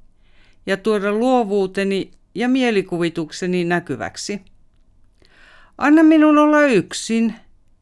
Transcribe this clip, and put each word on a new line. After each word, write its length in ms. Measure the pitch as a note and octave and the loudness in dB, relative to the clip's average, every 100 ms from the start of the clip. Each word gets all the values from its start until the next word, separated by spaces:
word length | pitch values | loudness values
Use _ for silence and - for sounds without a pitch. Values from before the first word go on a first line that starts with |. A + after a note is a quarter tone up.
| - _ _ _ _ _ - | -20 _ _ _ _ _ -6
ja 100 | F#3+ | -4
tuoda 360 | A3 G#3 G3+ | -2 -2 -2
luovuuteni 1000 | G#3 B3+ B3+ G#3 G3+ F#3+ F#3+ G3 G3 - _ _ | -2 0 0 0 -2 -4 -4 -4 -4 -6 _ _
ja 140 | F#3 B3 | -6 -2
mielikuvitukseni 1160 | C4 B3 G#3 - E3+ E3+ E3+ D3+ - F3+ F3+ | 0 0 -2 -2 -4 -4 -4 -10 -8 -4 -2
näkyväksi? 760 | E3+ F3 F3 B2 F2 - - G3+ - _ _ _ _ _ _ _ _ _ _ - _ - | -2 -4 -4 -8 -10 -10 -12 -12 -14 _ _ _ _ _ _ _ _ _ _ -20 _ -4
Anna 240 | C4+ D#4 | 4 6
minun 360 | D#4 D#4+ D4+ D4 | 6 6 4 4
olla 240 | D4+ D4+ | 4 2
yksin, 720 | D4 G#3 E3+ - - A3+ A3+ - _ _ _ _ | 2 2 -2 -6 -6 -2 -2 -6 _ _ _ _